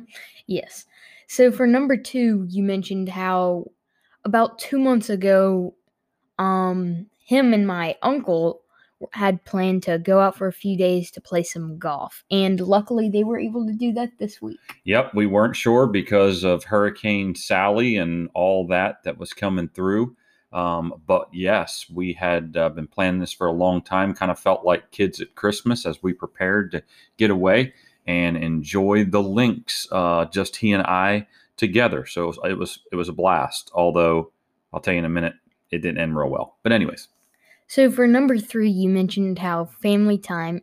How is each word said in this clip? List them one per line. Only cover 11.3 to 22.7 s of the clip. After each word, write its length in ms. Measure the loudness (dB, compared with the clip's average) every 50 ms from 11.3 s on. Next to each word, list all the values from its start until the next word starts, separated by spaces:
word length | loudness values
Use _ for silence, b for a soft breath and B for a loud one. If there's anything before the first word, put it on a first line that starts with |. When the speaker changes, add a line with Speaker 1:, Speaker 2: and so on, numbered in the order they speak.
| -2 -2
Speaker 1:
some 380 | -2 -4 -6 -10 -10 -10 -10 -8
golf. 440 | -8 -6 -6 -6 -8 -12 -14 -18 -6 -2
And 300 | 0 2 2 2 2 0
luckily, 500 | 2 2 2 2 2 0 -2 -2 0 0
they 140 | 0 0 0
were 160 | 0 -2 -4
able 260 | -4 -4 -4 -4 -4
to 80 | -4 -4
do 180 | -2 -2 -2 -2
that 180 | -2 -4 -6 -8 -8
this 200 | -10 -10 -10 -12 -14
week. 160 | -14 -14 -14 B B B B _
Speaker 2:
Yep, 320 | 0 2 2 2 0 0
we 100 | 0 2
weren't 300 | 4 4 4 4 2 0
sure 320 | 0 2 4 6 6 4 4
because 560 | 2 0 0 2 4 4 4 4 2 2 2
of 200 | 0 0 0 0
Hurricane 680 | 0 0 0 2 0 -2 -4 -4 -2 -2 0 -2 -4 -6
Sally 640 | -6 -4 -2 0 2 2 2 2 2 2 2 0 0
and 320 | -2 -2 -2 -4 -6 -4 -2
all 320 | 0 2 2 2 0 0 0
that 340 | 0 0 0 0 -4 -6 -8
that 140 | -10 -10 -8
was 160 | -10 -14 -10
coming 360 | -6 -4 -2 -2 -2 -4 -6
through. 460 | -6 -4 -2 0 0 0 0 -2 -6 _ _ _ _ _ _ _ -6
Um, 480 | -2 -2 -2 -2 -2 -4 -6 -8 -8 0 0
but 220 | 2 2 0 -2 -8
yes, 540 | -4 0 0 2 0 0 -4 -8 -12 -14 -10
we 220 | -8 -6 -4 -4 -4
had, 420 | -4 -2 0 0 -2 -2 -4 -2
uh, 140 | -2 -2
been 160 | -2